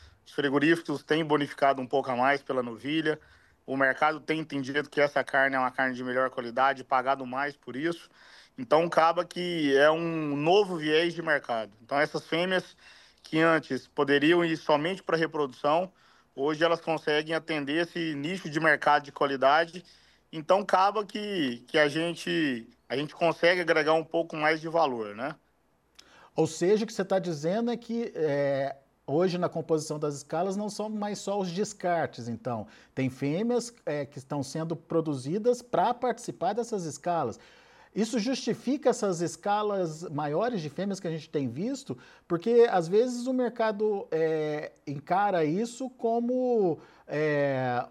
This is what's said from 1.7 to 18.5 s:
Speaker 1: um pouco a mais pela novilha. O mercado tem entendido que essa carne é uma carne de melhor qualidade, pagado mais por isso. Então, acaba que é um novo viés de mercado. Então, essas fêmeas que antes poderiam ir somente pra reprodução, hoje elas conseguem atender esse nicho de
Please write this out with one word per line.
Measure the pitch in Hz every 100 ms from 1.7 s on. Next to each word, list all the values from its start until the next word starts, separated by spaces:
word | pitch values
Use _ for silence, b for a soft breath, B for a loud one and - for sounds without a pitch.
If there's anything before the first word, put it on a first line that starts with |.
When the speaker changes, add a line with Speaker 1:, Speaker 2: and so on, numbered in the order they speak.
| 135
Speaker 1:
um | 127
pouco | 139 131
a | 123
mais | 131 143
pela | - 131
novilha. | 120 110 131 156 156 151 b b b b -
O | 131
mercado | 135 127 151 156
tem | - 156
entendido | 156 143 131 143 139
que | -
essa | 143 143
carne | 127 139 135
é | 135
uma | 127
carne | - 131
de | 127
melhor | 127 127 131
qualidade, | 127 117 120 135 135
pagado | 127 131 127 135 127
mais | 127 143 143
por | - 123
isso. | 160 170 - B B B B -
Então, | 127 151
acaba | 170 165 160 170
que | 175 - 175 170 147 135
é | 147
um | 160 170 165 151
novo | 143 151 196 196 175
viés | 151 156 170
de | 160
mercado. | 160 143 - 117 104 -
Então, | 113 143
essas | 151 160 -
fêmeas | 160 185 185 - - b b b b
que | - 156
antes | 165 160 - 127 -
poderiam | - 139 143 147 175
ir | 170 156
somente | - 151 160 190
pra | -
reprodução, | 165 160 156 143 123 147 160 185 _ b b b
hoje | - 143 156
elas | 165 170
conseguem | - 156 - 151 156
atender | 160 156 156 139 156
esse | 170 175 165
nicho | 143 147 185
de | 165